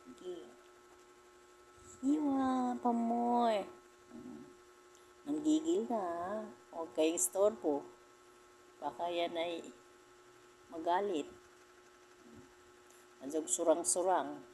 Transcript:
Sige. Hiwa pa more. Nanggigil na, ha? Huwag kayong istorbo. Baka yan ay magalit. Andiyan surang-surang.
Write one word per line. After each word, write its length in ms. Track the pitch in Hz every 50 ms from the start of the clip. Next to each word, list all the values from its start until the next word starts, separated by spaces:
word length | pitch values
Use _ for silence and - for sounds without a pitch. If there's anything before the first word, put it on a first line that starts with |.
| -
Sige. 440 | - - - 180 180 180 165 151 - - - - - - - - - - - - - - - - - - - - - - - - - - - - - - -
Hiwa 720 | 254 269 294 311 302 285 269 269 262 262 262 254 254 247 247 240
pa 100 | - 247
more. 800 | 233 233 233 233 233 233 240 240 240 240 240 233 220 202 190 - - - - - - - - - - - - - - - - - - - - - - - - - - - - - - - - 285
Nanggigil 560 | 294 311 302 311 311 311 320 330 349 392 226 240
na, 80 | 240 220
ha? 320 | 190 170 170 170 175 185 208 214 214 214 - - - -
Huwag 240 | - 170 165 160 -
kayong 240 | 160 156 160 170 170
istorbo. 640 | - - - 190 202 214 214 - - 160 143 143 - - - - - - - - - - - - - - - - - - - -
Baka 320 | 156 143 - - 170 175
yan 240 | 175 170 170 170 170
ay 240 | 165 165 175 170 165 - - - - - - - - - - - - - - - - - - - - - -
magalit. 560 | - 165 160 175 175 185 202 208 185 147 143 - - - - - - - - - - - - - - - - - - - - - - - - - - - - - - - - - - - - - - -
Andiyan 240 | 131 139 156 160 156
surang-surang. 960 | 165 - - 170 170 156 170 165 - - 185 175 190 185 160 135 143 147 143 - -